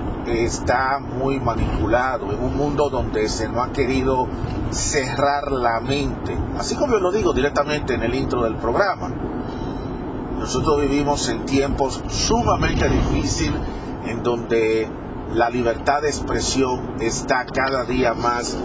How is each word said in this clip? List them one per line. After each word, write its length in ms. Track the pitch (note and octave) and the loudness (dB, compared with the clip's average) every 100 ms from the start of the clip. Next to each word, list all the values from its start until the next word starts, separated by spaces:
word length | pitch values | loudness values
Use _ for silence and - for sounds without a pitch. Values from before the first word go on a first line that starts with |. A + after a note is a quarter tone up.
| - - - | -4 -4 -2
está 760 | A2+ A#2 - - B2 C3 C#3 | 0 0 0 2 2 2 0
muy 400 | A#2+ B2 C3+ C#3 | -2 -2 0 2
manipulado, 880 | B2 A2+ - - - A#2+ C3 B2 - | 0 0 0 0 4 4 2 0 -2
en 140 | - | -2
un 120 | B2+ C3+ | 0 0
mundo 320 | D3 C#3+ C#3+ | 0 2 2
donde 400 | B2+ A2 A2+ G#2+ | 0 0 0 0
se 200 | - A2 | 0 -2
nos 180 | A2+ B2 | -2 -2
ha 60 | |
querido 560 | C#3+ B2+ C3 C3 C3 B2+ - - - - | 0 0 2 2 2 0 -2 -4 -2 -2
cerrar 800 | - - D3+ B2+ B2+ C#3+ C#3+ C#3+ | -2 0 0 0 -2 -2 -2 -2
la 300 | C3 A#2+ A2+ | -2 0 0
mente. 560 | B2 C#3+ C3+ A2+ - - - - | -2 -2 -2 -4 -6 -4 -4 -4
Así 200 | - - | -4 -2
como 160 | C#4+ | 0
yo 80 | G#3+ | 2
lo 100 | F3+ | 2
digo 220 | G#3 F3 | 2 2
directamente 600 | B2 C#3 C3+ D3 D3 C3+ | 2 2 2 0 -2 -2
en 80 | A#2 | -2
el 120 | A#2 | 0
intro 300 | C3 C3 B2 | 0 0 0
del 100 | A2+ | 0
programa, 560 | G#2+ G#2+ D#3 G3+ E3 C3 - - - - - - - - - - - - - | 0 0 2 2 0 -6 -6 -6 -6 -6 -6 -6 -6 -6 -6 -6 -6 -6 -6
nosotros 440 | - B2+ B2 D3 | -2 0 2 4
vivimos 460 | C#3 C#3+ C#3+ C#3+ A#2+ | 4 2 2 2 0
en 140 | - B2 | -2 0
tiempos 540 | C#3 C#3 C#3+ C3+ - - | 2 2 2 0 -2 -4
sumamente 840 | - - A#3 A3+ F3 D#3+ D#3 D3 | -2 2 2 2 2 2 2 4
difíciles, 720 | - - - - - - - - - - - | 4 2 2 0 0 0 0 -4 -6 -8 -8
en 180 | B2 A#2 | -6 -2
donde 680 | A#2 A#2+ A2+ A2+ A2 A2 A2 - - - - | 0 0 2 2 4 2 0 -6 -8 -8 -4
la 160 | A#2 A#2+ | 0 2
libertad 520 | B2 A#2 A2 - D3 | 2 0 0 2 2
de 60 | D3+ | 2
expresión 880 | - - A#2+ - C3+ C3 B2+ - - | -2 -2 0 0 2 2 0 -4 -4
está 440 | A2+ - - C3 A#2+ | -2 0 2 0 0
cada 380 | C3 C3 C3+ | 0 0 0
día 300 | A#2+ B2+ B2 | 0 2 2
más 420 | A2+ A#2 A#2+ A#2+ - | 2 0 0 -2 -4